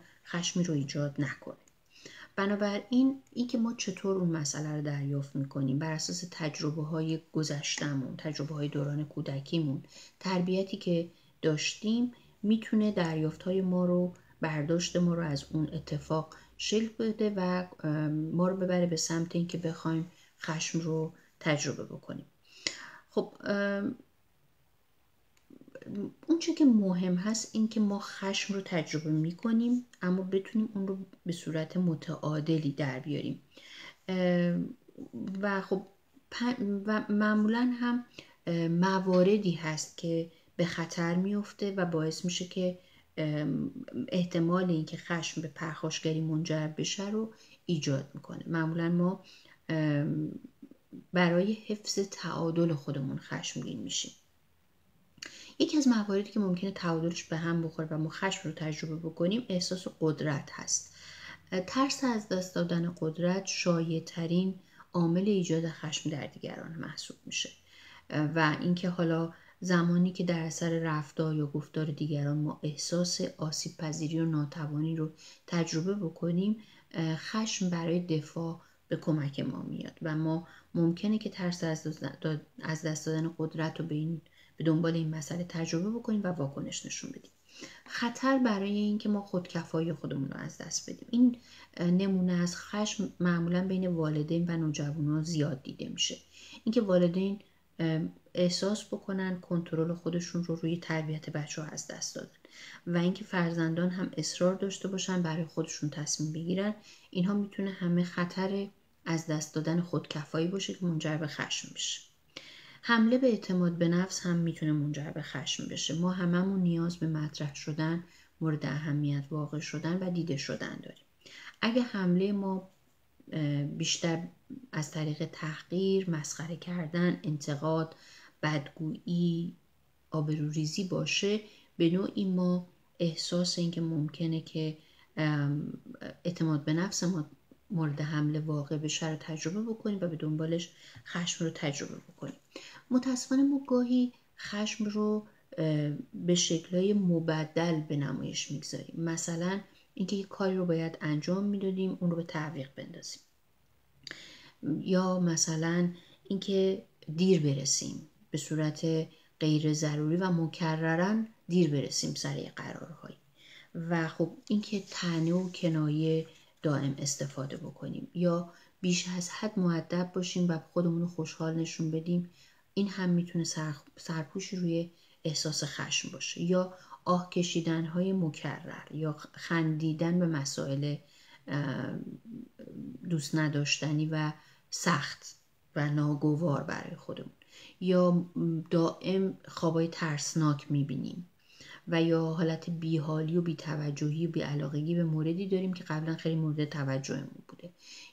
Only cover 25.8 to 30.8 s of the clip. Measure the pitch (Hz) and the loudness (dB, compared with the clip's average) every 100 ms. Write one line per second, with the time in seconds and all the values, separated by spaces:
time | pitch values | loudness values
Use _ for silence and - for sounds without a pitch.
25.8 | - 202 - - - 330 339 320 285 220 | -10 -8 -8 -8 0 2 2 6 8 8
26.8 | 190 180 185 180 208 226 - 220 220 220 | 6 2 2 2 2 -2 -2 0 2 4
27.8 | 202 202 - - 196 196 - 196 190 175 | 2 2 -4 -4 -2 -2 -2 -4 0 -2
28.8 | 151 156 156 156 160 175 226 226 240 247 | 0 -2 0 2 0 -2 2 4 4 2
29.8 | - - 180 185 185 196 196 214 214 196 | -2 -4 0 0 2 -2 0 0 0 -2